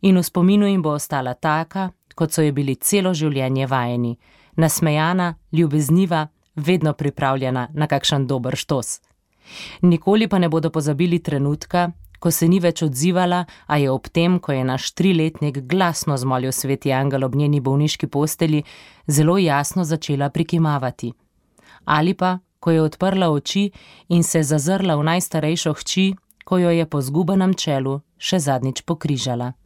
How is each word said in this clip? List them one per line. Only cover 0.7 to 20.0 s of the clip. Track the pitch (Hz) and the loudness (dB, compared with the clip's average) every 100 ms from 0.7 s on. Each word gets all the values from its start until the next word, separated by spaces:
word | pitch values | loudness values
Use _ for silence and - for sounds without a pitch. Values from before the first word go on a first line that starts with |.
| 196 | 2
bo | 156 | 0
ostala | 147 - 143 127 | -4 -4 -4 -4
taka, | 123 160 156 165 190 190 - _ | -4 -2 -2 -2 -6 -6 -8 _
kot | - 165 | -4 -2
so | - | 2
je | 151 | 0
bili | 139 143 | 0 -2
celo | 131 - 202 185 | -2 0 0 2
življenje | 175 156 135 131 131 135 | 0 0 0 -2 -2 0
vajeni. | 131 120 120 120 117 _ _ _ - | 0 0 -2 -2 -4 _ _ _ 0
Nasmejana, | 160 - 165 151 160 185 180 165 _ | 0 2 0 2 2 0 -2 -4 _
ljubezniva, | 156 165 151 139 165 190 165 151 _ _ | 0 2 2 2 2 4 0 -4 _ _
vedno | - 151 180 151 | -8 0 0 0
pripravljena | 147 143 - 139 135 131 127 120 | -2 -4 -2 -2 0 -2 -4 -6
na | 151 151 | -4 -2
kakšen | 139 - 143 131 | 0 0 0 0
dober | 135 123 139 | -2 -4 -6
štos. | - 143 113 - _ _ _ _ - - - - | -4 -4 -4 -12 _ _ _ _ -20 -20 -18 0
Nikoli | 180 170 185 214 220 | 2 4 2 2 2
pa | 196 | 2
ne | 175 | 2
bodo | 160 156 | 0 0
pozabili | 160 147 143 175 170 | -2 -2 0 0 0
trenutka, | - 143 139 147 - 180 175 170 - - | -2 -2 -2 -2 -2 -2 -2 -4 -20 -4
ko | 175 | -2
se | 160 170 | 2 2
ni | 185 | 4
več | 170 165 | 2 0
odzivala, | 156 127 165 180 180 175 175 - - | -4 0 0 2 0 0 -4 -12 -4
a | 147 | 0
je | 143 | 0
ob | 131 - | -2 -2
tem, | - 170 180 | 0 2 2
ko | - | 0
je | 139 | -2
naš | 127 131 - - | -2 -4 -6 0
triletnik | 185 175 160 156 147 139 127 | 2 4 0 -2 -4 -4 -4
glasno | 175 180 156 - 139 | 0 0 -2 -4 -2
zmolil | 127 127 131 | 0 -2 -2
sveti | 127 131 135 139 | -4 -4 -2 0
angel | 131 139 139 | 0 0 -2
ob | 131 135 | -2 0
njeni | 147 147 | 2 0
bolniški | 131 139 151 - - | 0 0 0 -2 -4
postelji, | 139 151 - 160 151 147 - - _ - | -2 -2 -2 0 0 -2 -16 -20 _ -2
zelo | 143 156 185 | 2 4 4
jasno | 175 139 143 - | 2 2 0 -2
začela | 165 160 | -2 -4